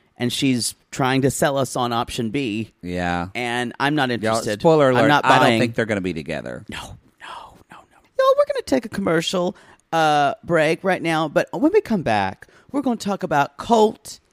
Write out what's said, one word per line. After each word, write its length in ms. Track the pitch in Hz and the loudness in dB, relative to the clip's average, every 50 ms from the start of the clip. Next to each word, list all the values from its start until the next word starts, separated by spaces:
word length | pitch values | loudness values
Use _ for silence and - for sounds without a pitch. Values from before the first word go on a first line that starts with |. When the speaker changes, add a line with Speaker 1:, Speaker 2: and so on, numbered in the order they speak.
| _ _ _ | _ _ _
Speaker 1:
and 160 | - 123 120 - | -6 -6 -4 -2
she's 420 | - - 135 127 120 107 - - - _ _ | 0 0 0 0 0 -2 -4 -8 -10 _ _
trying 320 | - - 139 127 131 131 131 | -6 -2 -2 0 2 2 2
to 80 | 135 | 0
sell 260 | - - - 156 139 | 0 0 0 0 0
us 200 | 139 135 - - | -2 -4 -4 -4
on 160 | 143 123 120 120 | -4 -4 -2 -2
option 380 | 117 120 - - - 120 113 | -2 -4 -4 -6 -6 -6 -4
B. 420 | 98 143 139 117 101 110 110 - _ _ - | -4 -4 -4 -4 -4 -6 -6 -8 _ _ -10
Speaker 2:
Yeah. 460 | 90 90 90 90 87 87 87 87 92 - | -8 -6 -4 -2 -2 -2 -2 -4 -6 -8
Speaker 1:
And 380 | 113 123 120 117 123 123 120 - - | -8 -6 -6 -4 -4 -6 -6 -6 -4
I'm 160 | 131 143 151 | -2 0 0
not 140 | 147 135 127 | 0 0 0
Speaker 2:
Y'all, 60 | 120 | -2
Speaker 1:
interested. 460 | 110 98 110 113 113 110 113 107 104 | -2 -2 -2 -2 -2 -2 -4 -4 2
Speaker 2:
spoiler 300 | - 170 160 156 143 131 | 4 4 6 6 6 4
alert, 120 | 127 127 113 | 4 4 4
Speaker 1:
I'm 60 | - | 4
not 160 | 147 139 - | 4 4 4
Speaker 2:
I 40 | 131 | 4
don't 80 | - 131 | 6 6
Speaker 1:
buying. 200 | 127 123 117 113 | 6 4 4 2
Speaker 2:
think 140 | 127 117 113 | 2 0 0
they're 80 | - 117 | -2 -2
gonna 140 | 104 110 101 | -2 -2 -2
be 120 | 90 92 85 | -2 -2 -4
together. 500 | 80 73 78 80 69 58 62 60 60 - - | -4 -6 -6 -8 -8 -6 -8 -10 -12 -12 -12
Speaker 1:
No, 100 | - - - - - - _ _ _ _ | -14 -14 -14 -14 -18 -20 _ _ _ _
no, 340 | - - - - - - - - _ _ | -18 -18 -16 -16 -18 -20 -20 -20 _ _
no, 60 | - - | -20 -20
no. 200 | - _ _ _ _ _ _ - | -20 _ _ _ _ _ _ 2
Y'all, 160 | 523 523 523 | 4 4 4
we're 160 | 571 587 571 571 | 4 2 0 0
gonna 100 | 508 - | -4 -2
take 200 | - - 262 - | 0 0 0 0
a 20 | 226 | -2
commercial, 680 | - - 196 190 160 165 165 - - 185 175 180 - - - - - _ _ _ - | -6 -4 -2 0 0 0 0 0 -2 -2 -2 -2 -4 -6 -12 -20 -20 _ _ _ 0
uh, 420 | 165 160 156 151 147 143 139 - - - | 2 2 4 4 4 2 2 0 -4 -4
break 400 | - 170 165 156 151 165 - - | 0 2 2 2 2 0 0 0
right 180 | 190 185 - - | -2 -2 0 -2
now, 260 | 165 165 156 160 151 | -2 -2 0 -2 0
but 200 | - 170 - - - | 0 -2 -2 -2 -2
when 200 | 170 240 311 392 | 0 0 2 2
we 80 | 440 | 2
come 220 | 403 - 226 196 147 | 2 2 -2 -2 0
back, 460 | - 110 104 98 95 95 - - - _ - _ - - | 0 0 0 0 -2 -4 -8 -16 -20 _ -20 _ -8 -6
we're 100 | 277 277 | -4 -2
gonna 140 | 262 240 | -2 -4
talk 260 | - - 202 202 185 - | -4 -4 -4 -4 -4 -4
about 340 | 165 160 147 139 - - | -2 0 0 0 0 -4
Colt 600 | - - - 233 226 214 220 220 - - - - - _ _ | -8 -2 2 4 4 4 4 2 -2 -12 -20 -20 -20 _ _